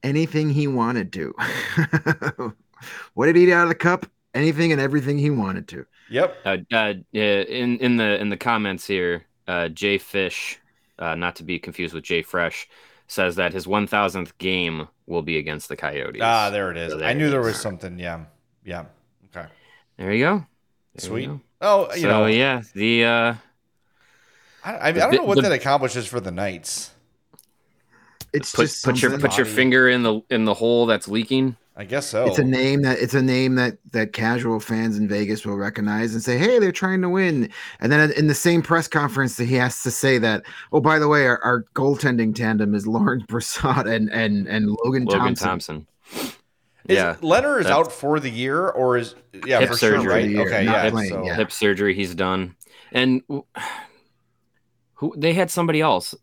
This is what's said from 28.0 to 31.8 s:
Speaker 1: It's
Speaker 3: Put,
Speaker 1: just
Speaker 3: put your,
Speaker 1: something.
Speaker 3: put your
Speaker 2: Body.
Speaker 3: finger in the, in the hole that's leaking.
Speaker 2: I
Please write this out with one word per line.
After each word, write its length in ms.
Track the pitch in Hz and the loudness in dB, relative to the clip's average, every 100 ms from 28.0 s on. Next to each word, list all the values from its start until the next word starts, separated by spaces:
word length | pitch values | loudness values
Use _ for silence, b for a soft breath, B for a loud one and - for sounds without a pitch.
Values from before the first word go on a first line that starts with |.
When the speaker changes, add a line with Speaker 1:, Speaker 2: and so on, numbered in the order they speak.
| b b - | b b -6
Speaker 1:
It's 220 | 147 - | -4 -2
Speaker 3:
Put, 100 | - 156 | 0 0
Speaker 1:
just 180 | - 131 | 0 -2
Speaker 3:
put 160 | 127 | 2
your, 100 | 131 | 0
Speaker 1:
something. 160 | 139 143 | 2 0
Speaker 3:
put 100 | 135 | 0
your 80 | 113 | 0
Speaker 2:
Body. 100 | - | 2
Speaker 3:
finger 340 | 131 127 127 | 4 6 4
in 140 | 123 | 4
the, 180 | 117 110 - | 2 0 -2
in 160 | 120 110 | 0 0
the 80 | |
hole 320 | 101 113 120 117 | 2 2 4 4
that's 220 | 104 - | 2 0
leaking. 500 | 107 110 131 131 120 _ | -4 -2 0 0 -4 _
Speaker 2:
I 100 | - | -18